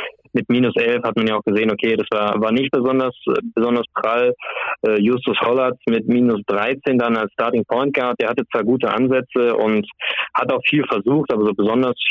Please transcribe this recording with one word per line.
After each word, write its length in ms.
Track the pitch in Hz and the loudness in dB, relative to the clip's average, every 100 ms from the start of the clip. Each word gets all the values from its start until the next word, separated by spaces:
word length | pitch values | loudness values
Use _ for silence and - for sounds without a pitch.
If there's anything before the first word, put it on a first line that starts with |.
| - - _ | -14 -16 _
mit 160 | 120 110 | -4 0
minus 260 | 120 120 117 | 2 2 2
elf 260 | 117 120 | 0 0
hat 120 | 120 110 | 0 0
man 100 | 110 | 0
ja 120 | 107 | 0
auch 60 | |
gesehen, 280 | 110 104 110 | 0 0 2
okay, 240 | 104 113 110 | 0 0 0
das 120 | 101 | 0
war, 300 | 107 104 107 | 0 0 0
war 100 | 110 | 2
nicht 180 | 120 135 | 0 0
besonders, 460 | 143 127 131 131 - - 127 117 113 | 0 2 0 0 -4 -2 -2 -2 -2
besonders 300 | 120 120 113 | 0 0 -2
prall. 400 | - 110 120 123 123 - - - - 113 | -4 -2 2 0 0 -6 -8 -8 -4 0
Äh, 140 | 107 | 2
Justus 400 | 104 123 127 107 | 2 2 0 -2
Hollatz 380 | 117 127 127 123 - | 0 0 0 -2 -2
mit 200 | 113 110 | -2 0
minus 340 | 123 123 104 104 | 2 2 0 -2
dreizehn 500 | 101 113 139 143 127 | -2 -2 -2 0 0
dann 180 | 117 113 | 2 0
als 160 | 104 | -2
Starting 320 | - 120 120 104 | -2 -2 0 0
Point 280 | 120 143 | 0 0
Guard, 260 | 139 123 117 | 0 -2 0
der 100 | 113 | -2
hatte 140 | 120 117 | -2 -2
zwar 140 | 117 107 | -2 0
gute 260 | 123 113 | 0 0
Ansätze 600 | 104 127 131 127 127 120 113 | 2 2 0 0 0 2 2
und 320 | 110 107 104 - - - - | 2 0 -2 -8 -8 -6 -6
hat 180 | - 127 | -4 -2
auch 100 | 127 - | -2 0
viel 160 | 147 131 | 0 0
versucht, 460 | 110 104 147 - | -2 0 0 0
aber 140 | 113 107 | 0 0
so 80 | |
besonders 420 | 98 104 120 127 - - | 2 0 2 0 -2 -2